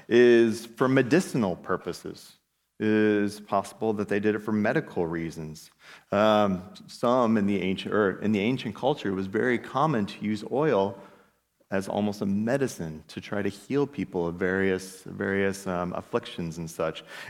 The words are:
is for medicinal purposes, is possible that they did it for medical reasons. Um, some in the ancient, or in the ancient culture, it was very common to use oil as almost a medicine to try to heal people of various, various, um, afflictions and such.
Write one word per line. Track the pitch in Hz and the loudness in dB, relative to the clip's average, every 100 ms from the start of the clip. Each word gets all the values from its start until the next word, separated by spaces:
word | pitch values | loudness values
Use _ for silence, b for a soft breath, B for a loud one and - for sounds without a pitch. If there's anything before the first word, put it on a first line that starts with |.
| B | B
is | 113 120 117 117 104 - | 6 8 8 6 2 -6
for | - 131 | -2 2
medicinal | 135 127 160 190 143 101 85 | 4 4 2 2 0 0 -2
purposes, | - 90 - 82 87 - - - _ _ _ - | -4 -4 -4 -10 -10 -14 -18 -20 _ _ _ -4
is | 107 107 107 104 104 101 | 2 4 4 2 0 -4
possible | - 101 95 - 110 | -2 -2 -2 -4 -2
that | 104 104 | -2 -2
they | 104 | 0
did | 104 107 | 0 0
it | |
for | - | 0
medical | 107 104 147 - - 85 | 0 2 0 -2 -4 -2
reasons. | 85 82 80 78 78 - _ B B B | -2 -6 -8 -12 -14 -20 _ B B B
Um, | 101 107 107 104 90 92 - - | 2 4 6 4 0 -6 -18 -20
some | - 123 127 117 110 | -4 2 4 4 2
in | 98 | 2
the | 101 | 0
ancient, | 90 95 - | 0 -2 -2
or | 98 101 - | 2 2 0
in | 104 | 0
the | 107 | 2
ancient | 104 131 120 98 | 0 -2 -4 -4
culture, | 123 151 104 | -2 -2 -2
it | 95 | -4
was | 95 | -2
very | 107 123 117 | -2 0 0
common | - 131 156 123 98 | -2 -2 0 0 -2
to | - 104 | -4 -4
use | 107 - | -4 -4
oil | 123 156 107 98 101 B B B B _ _ - | 0 2 4 2 -2 B B B B _ _ -4
as | 98 98 | -4 -2
almost | 101 104 101 | -2 -2 -2
a | 101 | -2
medicine | 98 110 139 131 - 82 78 - | 0 0 0 -2 -4 -10 -10 -14
to | - | -14
try | - 101 | -8 -4
to | 101 | -4
heal | 101 - 135 139 | -6 -4 -2 -2
people | - 95 92 85 | -4 -6 -2 -2
of | 85 | -2
various, | 92 95 95 92 95 - | 0 2 2 0 -4 -16
various, | 92 95 98 98 98 98 98 | -14 -6 -2 0 0 -2 -4
um, | 90 90 | -4 -4
afflictions | - - 117 - - 87 80 | -6 -4 -6 -6 -8 -8 -6
and | 82 | -8
such. | - 80 78 - B B | -4 -4 -4 -14 B B